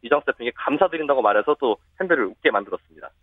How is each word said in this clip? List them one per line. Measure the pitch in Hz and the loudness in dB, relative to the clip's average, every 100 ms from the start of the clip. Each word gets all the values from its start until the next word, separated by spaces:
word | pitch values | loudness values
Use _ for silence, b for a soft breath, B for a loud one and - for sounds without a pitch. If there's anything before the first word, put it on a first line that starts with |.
이장수 | 117 147 - | -2 0 0
대표님께 | - 120 - | -4 -6 -4
감사드린다고 | - 147 185 165 143 135 | -4 0 0 0 0 2
말해서 | 107 104 120 147 | 2 2 0 0
또 | 123 104 _ - | 0 -2 _ -8
팬들을 | 185 151 | -2 0
웃게 | 95 - 151 | 0 -2 0
만들었습니다. | 101 98 90 _ 78 - _ | 0 -4 -10 _ -20 -20 _